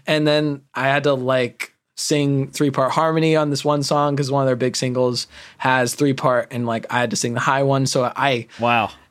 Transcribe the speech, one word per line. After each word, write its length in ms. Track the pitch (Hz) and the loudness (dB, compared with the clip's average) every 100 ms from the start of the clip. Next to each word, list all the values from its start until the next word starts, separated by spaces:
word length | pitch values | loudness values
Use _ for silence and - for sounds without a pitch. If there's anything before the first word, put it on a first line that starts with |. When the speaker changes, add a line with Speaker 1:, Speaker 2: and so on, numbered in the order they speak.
| - | -2
Speaker 1:
And 200 | 156 151 | 2 4
then 360 | 151 151 139 - | 2 0 -4 -8
I 140 | - 135 | -2 0
had 160 | 143 | 2
to, 100 | 143 | 2
like, 580 | 135 127 131 120 - - _ _ - | 0 0 0 0 -4 -14 _ _ -8
sing 540 | - 147 143 139 135 | -2 0 2 0 -2
three-part 400 | - 147 135 131 | -2 0 0 0
harmony 460 | - 160 160 160 156 | 2 0 2 2 2
on 140 | 151 | 2
this 140 | 139 | 0
one 200 | 147 147 | 0 0
song 320 | 139 147 147 143 | 0 0 2 0
'cause 120 | 135 | 0
one 140 | 139 | 0
of 60 | 135 | 0
their 80 | 127 | 0
big 180 | 127 | -2
singles 540 | - 131 123 127 120 - - - - | -2 -2 0 0 0 -6 -12 -20 -4
has 360 | 135 127 123 | 0 2 2
three-part, 540 | - 147 135 147 123 113 | 0 0 2 0 0 -2
and, 160 | 120 117 | -4 -4
like, 180 | 113 - | -4 -4
I 60 | 120 | -2
had 120 | 110 | -2
to 60 | 117 | -2
sing 180 | 123 | -4
the 60 | 120 | -2
high 220 | 117 135 | 0 2
one. 240 | 139 135 131 | 2 2 0
So 160 | 139 123 - | 0 -2 0
I 320 | 139 123 110 - | 0 -2 -4 -4
Speaker 2:
Wow. 320 | 117 117 104 - _ | 0 2 0 -6 _